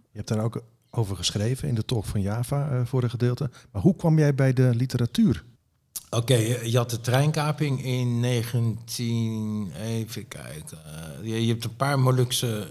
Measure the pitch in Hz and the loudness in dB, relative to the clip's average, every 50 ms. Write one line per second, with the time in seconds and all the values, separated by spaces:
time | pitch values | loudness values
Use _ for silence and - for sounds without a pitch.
0 | _ _ - 107 101 - 113 107 110 117 - - - - _ _ _ _ - 120 | _ _ -14 -10 -6 -4 -2 -2 -2 -2 -4 -6 -10 -14 _ _ _ _ -4 -2
1 | 113 95 98 85 85 - - 107 104 117 131 - - 147 123 110 107 - 127 110 | -2 -2 -2 -4 -4 -2 -2 0 0 0 -2 -2 -2 -2 -2 -2 -2 -2 -2 -4
2 | 95 - - 107 92 98 104 117 123 - 139 143 143 147 127 123 123 120 - 127 | -2 -2 -2 -2 -2 -2 -2 -2 -2 -2 -2 -2 -2 0 0 -2 -2 0 0 0
3 | 123 117 - 110 123 123 123 - 147 123 - - - - - 101 - 160 - - | 0 0 0 0 0 2 2 0 -4 -6 -8 -10 -18 -10 -4 2 4 4 4 4
4 | - 165 156 156 151 143 139 131 135 131 123 127 127 127 120 117 131 127 - 120 | 4 4 4 6 4 4 4 4 4 4 4 4 4 4 4 2 0 0 0 0
5 | 120 113 - - 226 180 113 - - - - _ _ _ _ _ _ _ - - | 0 0 2 4 4 4 4 2 -2 -10 -20 _ _ _ _ _ _ _ -14 -14
6 | - - - 117 117 135 131 113 110 113 127 117 117 117 117 123 120 120 117 113 | -8 -4 -2 0 2 4 4 4 4 2 0 -2 -2 0 0 0 0 0 -2 -4
7 | - 117 117 131 143 151 156 156 147 151 147 - 156 143 131 135 131 131 127 127 | -2 2 2 4 4 2 2 0 0 -2 0 0 0 -2 -2 -2 -2 -2 -2 0
8 | 123 123 120 120 120 123 123 120 110 - - 120 117 113 107 117 - - - - | 0 0 0 0 0 2 0 0 0 0 0 0 0 0 -2 -4 -6 -8 -8 -4
9 | 120 117 117 113 113 113 113 110 110 107 107 107 104 90 69 78 107 113 113 113 | -2 -2 0 0 0 -2 -2 -4 -4 -4 -4 -4 -6 -6 -8 -8 -6 -4 -4 -4
10 | 110 104 - 107 95 - - - - 60 - - - - - 80 78 76 78 78 | -4 -6 -8 -10 -12 -12 -14 -14 -14 -14 -14 -14 -16 -16 -18 -18 -16 -16 -14 -14
11 | 82 78 71 76 98 110 110 113 117 113 117 113 - 113 113 - 135 139 143 135 | -12 -12 -12 -10 -6 -4 -2 0 2 2 2 0 -2 -6 -4 -2 0 0 2 4
12 | 127 127 127 127 123 123 - - - 120 110 107 - - | 4 4 6 4 4 2 0 0 -2 -2 -2 -4 -6 -8